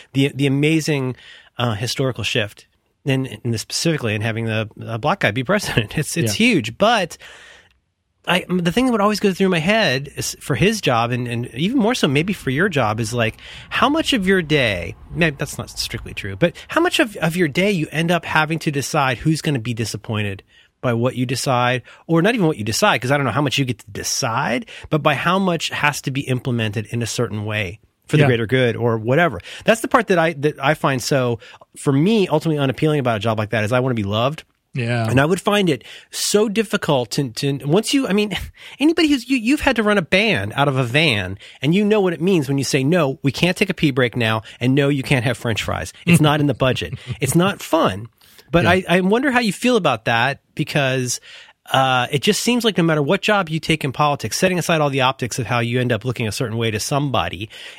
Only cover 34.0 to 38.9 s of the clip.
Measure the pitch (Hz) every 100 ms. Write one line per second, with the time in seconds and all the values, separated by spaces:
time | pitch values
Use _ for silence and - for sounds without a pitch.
34 | 98 107 123 156 - _ _ 139 117 120
35 | 110 123 147 185 - 208 185 131 - -
36 | - - - 208 226 202 208 208 - 139
37 | 123 - 135 113 143 139 143 175 226 277
38 | 262 202 208 185 - - - - 294